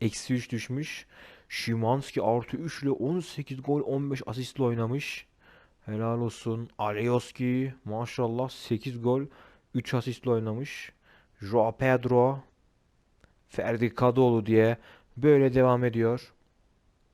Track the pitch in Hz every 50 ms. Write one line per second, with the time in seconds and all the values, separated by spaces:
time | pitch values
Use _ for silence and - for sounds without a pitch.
0 | - 110 - - - - 131 123 117 - - 113 - - 123 135 156 - - -
1 | - _ - - - - - - _ _ - - - - 117 113 113 113 127 139
2 | 135 - - 139 98 107 117 120 113 - - 131 165 160 - - 139 139 135 -
3 | - - 175 180 160 - - - 143 - 135 131 131 143 143 147 143 - 135 139
4 | 143 139 139 127 - - 113 123 127 - - - 135 120 117 117 113 113 123 143
5 | 147 - - - - _ _ _ _ _ - - _ _ _ _ _ - 107 110
6 | 113 113 117 117 120 113 - - - 117 113 113 117 - - - 107 107 104 104
7 | 113 120 123 123 - - - - 127 123 123 127 131 135 127 - _ 107 107 110
8 | 120 117 - - 127 113 117 120 131 131 - - - - 120 110 - 135 123 120
9 | 117 123 123 135 143 147 - - - - _ _ _ _ _ 120 117 - - 123
10 | 113 131 117 - - 127 117 113 113 110 107 117 139 151 - - - - - _
11 | _ _ _ _ _ _ _ _ 101 98 107 117 107 113 110 - 131 131 131 127
12 | 123 127 127 123 123 131 135 135 - _ _ _ _ _ _ _ _ _ _ _
13 | _ _ _ _ _ _ _ _ _ _ - - - 113 117 110 120 117 - -
14 | 127 123 120 131 131 123 117 113 107 107 113 110 110 113 117 - - - - -
15 | _ _ _ 123 123 151 147 139 139 135 123 131 127 127 123 123 123 123 113 117
16 | 113 113 120 123 - - _ _ _ _ _ _ _ _ _ _ _ _ _ _
17 | _ _